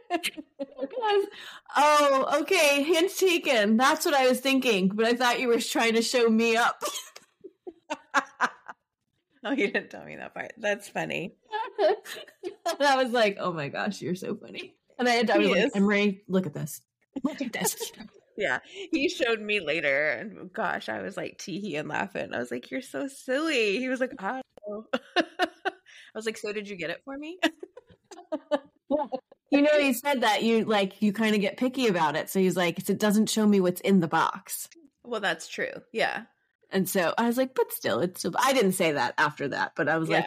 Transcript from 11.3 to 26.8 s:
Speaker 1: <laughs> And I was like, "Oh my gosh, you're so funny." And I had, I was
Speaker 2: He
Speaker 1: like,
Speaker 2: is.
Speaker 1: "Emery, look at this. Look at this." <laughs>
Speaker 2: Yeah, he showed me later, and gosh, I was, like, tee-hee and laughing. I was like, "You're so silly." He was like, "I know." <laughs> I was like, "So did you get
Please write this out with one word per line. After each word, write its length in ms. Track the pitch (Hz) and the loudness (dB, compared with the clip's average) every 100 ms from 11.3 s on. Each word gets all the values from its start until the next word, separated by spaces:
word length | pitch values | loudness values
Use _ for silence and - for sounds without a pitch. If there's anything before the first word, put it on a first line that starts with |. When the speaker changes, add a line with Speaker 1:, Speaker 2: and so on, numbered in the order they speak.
| - _ 427 494 494 | -14 _ -8 -6 0
Speaker 1:
<laughs> 0 | |
And 1040 | 330 427 - - - _ 359 415 349 320 285 | 2 0 -6 -16 -16 _ -14 -8 -6 0 2
I 140 | 262 | 4
was 80 | 254 | 2
like, 260 | 233 214 196 | 2 2 0
"Oh 120 | 180 | -4
my 180 | 165 139 | -4 -6
gosh, 300 | - 208 - | -4 -4 -4
you're 120 | 135 | -6
so 220 | 180 - 220 | -6 -6 -8
funny." 400 | - - 370 _ _ - | -10 -14 -14 _ _ -2
And 100 | 247 | 0
I 40 | |
had, 180 | 233 226 | 2 4
I 60 | 202 | 4
was 80 | 208 | 4
Speaker 2:
He 60 | 185 | 2
Speaker 1:
like, 100 | 233 | 2
Speaker 2:
is. 60 | 208 | 2
Speaker 1:
"Emery, 480 | 196 202 202 190 - | 2 4 2 -2 -2
look 180 | 185 185 | -2 -2
at 80 | |
this. 280 | 147 151 - _ _ _ 277 | -6 -10 -10 _ _ _ -6
Look 180 | 294 302 | -6 -4
at 100 | 254 | -6
this." 380 | - - - 466 - | -4 -4 -4 -10 -12
<laughs> 40 | 226 _ _ - | -20 _ _ -4
Speaker 2:
Yeah, 220 | 180 127 - 392 381 | -2 -2 -6 -14 -6
he 180 | 294 285 | -2 -2
showed 320 | - 233 220 | 0 -2 -2
me 180 | 208 208 | -2 -2
later, 500 | 151 160 147 139 151 | -2 -2 0 0 0
and 420 | 117 196 - 185 | -2 -8 -14 -12
gosh, 340 | - 190 123 - | -6 -4 -4 -6
I 140 | - | -8
was, 160 | 185 196 | -8 -8
like, 200 | 156 - | -10 -12
tee-hee 380 | - 165 202 147 | -10 -8 -6 -6
and 140 | 151 | -4
laughing. 440 | - 196 - - | -6 -4 -6 -6
I 60 | - | -6
was 100 | - | -8
like, 220 | 247 - | -10 -10
"You're 100 | 262 | -12
so 260 | - 269 277 | -10 -8 -10
silly." 680 | - - 262 320 269 214 196 | -10 -6 -4 0 0 0 0
He 120 | 254 | -2
was 100 | 254 | -2
like, 140 | 254 - | -4 -6
"I 220 | 190 262 - - 208 | -8 -8 -12 -16 -12
know." 180 | 208 - 254 - | -12 -6 -8 -2
<laughs> 120 | 359 | -2
I 300 | 339 - 359 - - - _ - - 220 | -2 -2 -4 -4 -10 -10 _ -20 -16 -8
was 100 | 220 | -6
like, 120 | 220 | -6
"So 160 | 214 | -6
did 140 | 208 202 | -6 -8
you 60 | |
get 120 | 190 | -8